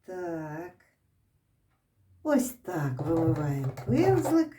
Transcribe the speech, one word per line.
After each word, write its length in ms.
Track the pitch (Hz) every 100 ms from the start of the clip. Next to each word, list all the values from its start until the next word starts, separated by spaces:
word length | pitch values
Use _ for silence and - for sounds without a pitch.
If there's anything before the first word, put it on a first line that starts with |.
Так. 680 | - 370 349 165 311 - 349 _ _ _ _ _ _ _ _ _ _ _ _ _ _ _
Ось 280 | 311 277 -
так 500 | - - 160 143 127
вимиваємо 720 | 156 165 165 156 147 139 135 - -
пензлик. 680 | 262 381 359 - 330 320